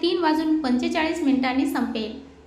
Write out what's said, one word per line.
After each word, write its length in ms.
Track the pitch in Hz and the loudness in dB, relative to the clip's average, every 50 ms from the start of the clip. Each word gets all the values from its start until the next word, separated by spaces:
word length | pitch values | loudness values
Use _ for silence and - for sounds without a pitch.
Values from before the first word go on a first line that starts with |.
तीन 200 | - 349 370 349 339 | -2 0 0 2 2
वाजून 340 | 311 311 311 320 311 311 311 | 2 2 2 2 2 0 2
पंचेचाळीस 640 | - 254 247 247 339 349 330 339 311 320 330 - 294 | 2 0 0 0 0 0 0 0 0 0 0 0 0
मिनिटांनी 420 | 277 262 254 262 254 254 269 302 | 2 2 2 2 0 0 0 0
संपेल. 520 | - - 262 233 226 - 226 214 214 226 - - - - - - | 0 0 -2 -2 -2 -2 -4 -6 -6 -8 -12 -16 -18 -20 -20 -14